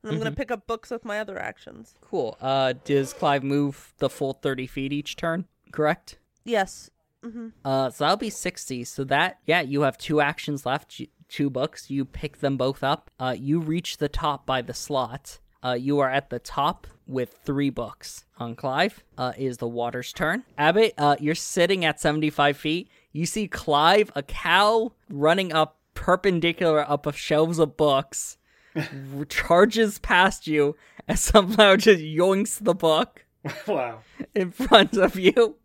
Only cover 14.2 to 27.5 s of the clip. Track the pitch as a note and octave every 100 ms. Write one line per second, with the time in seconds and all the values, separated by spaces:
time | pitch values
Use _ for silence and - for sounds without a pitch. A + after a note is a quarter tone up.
14.2 | D3+ C#3 - C3 A#2+ B2 - C#3 A#2+ C3
15.2 | - - _ _ B2+ B2 C3+ C#3+ C3+ C3+
16.2 | C#3 B2 - - D3 F3 - - - C3
17.2 | A#2+ _ - C#3 C#3+ B2 A2 - - -
18.2 | _ _ A#2+ - C#3+ C3+ F#3+ - _ -
19.2 | B2+ A2+ C3+ A#2+ A#2 A#2+ A#2+ B2 B2 -
20.2 | D#3 G3+ - - D3+ F3+ A3 - D3 C#3+
21.2 | D3 E3+ - - F3 G3 D#3+ D3 D#3+ D3+
22.2 | D#3 - C#3+ C#3+ D3+ E3 - _ _ D3
23.2 | E3+ G#3+ G3+ - - D3 D#3+ G3+ G#3+ -
24.2 | C#3 - E3 F3 G#3 A3+ A3+ _ _ C#3
25.2 | D3 F3+ F#3 D#3+ D#3 _ _ - - F3+
26.2 | G3+ F3 E3+ E3 F3 D3+ C#3+ C#3+ D3 C#3+
27.2 | - D3+ D#3+